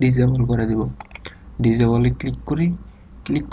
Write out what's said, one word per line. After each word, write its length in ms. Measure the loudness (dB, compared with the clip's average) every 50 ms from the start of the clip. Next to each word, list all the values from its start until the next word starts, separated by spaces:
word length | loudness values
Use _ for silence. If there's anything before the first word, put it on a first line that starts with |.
| 2
ডিসেবল 380 | 2 4 4 4 4 2 2 2 0
করে 140 | 0 0 0 0
দিব। 120 | 0 -2 -2 -4 -6 -10 -14 -18 -18 -18 -16 -16 -18 -18 -20 -12 -6 0 2
ডিসেবলে 460 | 2 4 4 4 4 4 4 2 2 0 -2
ক্লিক 200 | -4 -6 -8 -6 -6 -4
করি, 180 | -2 0 0 0 -2 -4 -8 -16 -20 -20 -20 -20 -20 -12 -6
ক্লিক 200 | -4 -4 -4 -2 -2